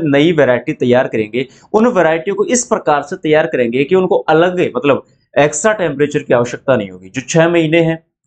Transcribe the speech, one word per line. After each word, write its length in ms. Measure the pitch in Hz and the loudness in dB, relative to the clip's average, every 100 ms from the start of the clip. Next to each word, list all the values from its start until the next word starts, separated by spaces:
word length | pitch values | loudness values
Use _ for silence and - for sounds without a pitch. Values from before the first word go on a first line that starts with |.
| 160 | 0
नई 260 | 139 156 | 2 2
वैरायटी 420 | 156 127 123 156 151 | 2 2 0 -2 -2
तैयार 320 | 127 123 135 | 0 2 0
करेंगे 400 | 120 107 117 131 - _ | -4 -4 -6 -8 -12 _
उन 140 | 208 240 | 0 2
वैरायटियों 460 | 190 160 165 165 196 | 2 0 0 -4 -4
को 100 | 208 | -2
इस 160 | 240 - | -2 -2
प्रकार 360 | 208 - 147 | -4 -2 -2
से 140 | 139 185 | -4 -6
तैयार 300 | 156 151 160 | 0 2 0
करेंगे 360 | 139 117 123 | -2 -2 -2
कि 120 | 143 185 | 0 0
उनको 220 | 185 - | 2 0
अलग, 440 | - 156 180 180 139 123 | 2 2 2 0 -2 0
मतलब 280 | 143 131 - _ _ | 2 0 -4 _ _
एक्स्ट्रा 400 | 127 147 151 220 | 0 0 0 -2
टेम्परेचर 460 | 214 170 139 147 147 | 0 -2 -2 -2 -2
की 140 | 135 | 0
आवश्यकता 420 | 127 120 135 - 123 | 0 0 -4 -2 -2
नहीं 140 | 101 | -2
होगी। 200 | 92 95 | -14 -16
जो 120 | 135 | -12
छह 260 | - 160 165 | -4 0 2
महीने 320 | 170 160 170 | 2 2 2
हैं 220 | 165 165 _ _ | 2 -2 _ _